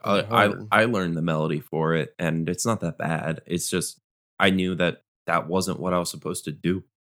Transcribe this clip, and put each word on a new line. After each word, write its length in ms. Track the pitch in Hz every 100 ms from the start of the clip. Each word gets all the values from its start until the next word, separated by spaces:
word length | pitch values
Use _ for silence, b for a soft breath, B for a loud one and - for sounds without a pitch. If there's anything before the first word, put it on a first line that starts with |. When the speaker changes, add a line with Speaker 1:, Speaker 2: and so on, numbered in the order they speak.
| -
Speaker 1:
I, 100 | 101
Speaker 2:
that 140 | 104
Speaker 1:
I, 140 | 110 104
I, 20 |
Speaker 2:
hard. 180 | - 107
Speaker 1:
I 140 | 104 117
learned 320 | 107 87 82
the 40 |
melody 380 | 82 78 78 76
for 360 | - 80 80 82
it, 180 | 73 -
and 280 | 85 82 82
it's 180 | 90 117
not 160 | 110
that 160 | 85 80
bad. 440 | 78 80 80 80 -
It's 220 | 85 -
just, 300 | 92 - - _ _ _ -
I 120 | 98
knew 240 | 95 92 87
that 260 | 87 - _ _ -
that 220 | 85 78
wasn't 320 | 92 92 -
what 140 | 92
I 60 | 90
was 100 | 85
supposed 340 | 76 - - -
to 60 |
do 320 | 76 85 95 - _